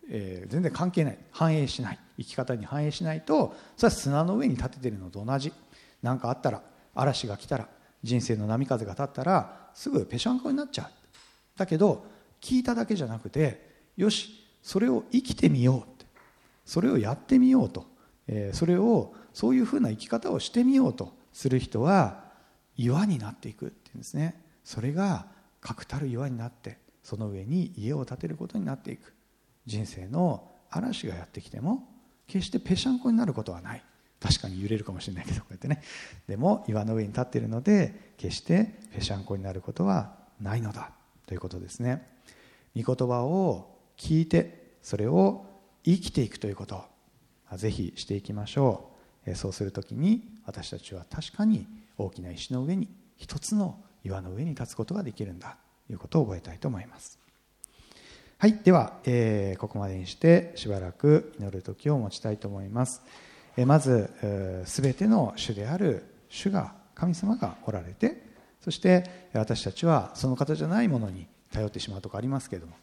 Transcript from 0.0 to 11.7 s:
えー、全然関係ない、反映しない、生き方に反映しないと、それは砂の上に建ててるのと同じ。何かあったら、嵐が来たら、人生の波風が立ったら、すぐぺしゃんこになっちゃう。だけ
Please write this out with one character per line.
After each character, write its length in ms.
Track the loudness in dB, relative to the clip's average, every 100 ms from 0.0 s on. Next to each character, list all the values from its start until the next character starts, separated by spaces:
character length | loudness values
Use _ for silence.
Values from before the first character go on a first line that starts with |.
| -8
え 360 | -8 -8 -10 -4
ー、 40 |
全 100 | -2
然 100 | -2
関 200 | 0 -2
係 120 | 2
な 80 | 0
い、 60 | -2 -16
反 240 | 0 2 4
映 120 | 0
し 140 | -2
な 120 | -6
い、 60 | -8 -14 -14
生 60 |
き 100 | -10
方 220 | -6 -4 -4
に 100 | -4
反 200 | -4 -2
映 60 |
し 120 | -2
な 100 | -4 -4
い 60 |
と、 340 | 2 2 2 -2 -20 2
そ 100 | 4
れ 20 |
は 20 |
砂 320 | 4 0 2
の 140 | 2 2
上 100 | 2
に 100 | 0
建 120 | -2
て 100 | -4
て 120 | -6
る 80 | -6
の 100 | -10
と 140 | -8
同 160 | -4 -2
じ。 120 | -4 -10 -20 -20 -20 _
何 180 | -2 -2
か 100 | -2
あ 40 |
っ 80 | -2
た 100 | -2
ら、 100 | -4 -10 -20 _
嵐 320 | 0 0 0 -4
が 120 | -8
来 100 | -6
た 100 | -6
ら、 100 | -6 -18 _ _
人 180 | -2 -2
生 140 | 0 -2
の 100 | 0
波 220 | -2 0
風 180 | -2 -4
が 60 |
立 120 | -6
っ 40 | -6
た 120 | -4
ら、 460 | 2 2 0 -12 -20
す 160 | -12 -4
ぐ 160 | -2 -2
ぺ 140 | -4
し 80 | -2
ゃ 40 |
ん 80 | -2
こ 120 | -2
に 60 | -4
な 80 | -4
っ 40 |
ち 100 | -8
ゃ 40 |
う。 80 | -12 -16 _ -20 -20 _ _ -6
だ 80 |
け 120 | -2